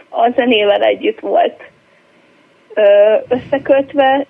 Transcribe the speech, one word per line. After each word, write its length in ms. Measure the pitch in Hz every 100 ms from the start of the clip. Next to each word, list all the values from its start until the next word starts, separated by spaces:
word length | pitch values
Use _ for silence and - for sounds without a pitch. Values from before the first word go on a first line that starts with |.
| -
a 220 | - 233
zenével 520 | 247 240 220 202 202
együtt 380 | 220 196 - 220
volt, 420 | 208 185 240 - - _ _ _ _ _ _ _ _ _ _
ö, 400 | - 202 202 208 220 -
összekötve, 960 | 247 - 277 269 277 277 285 269 269 277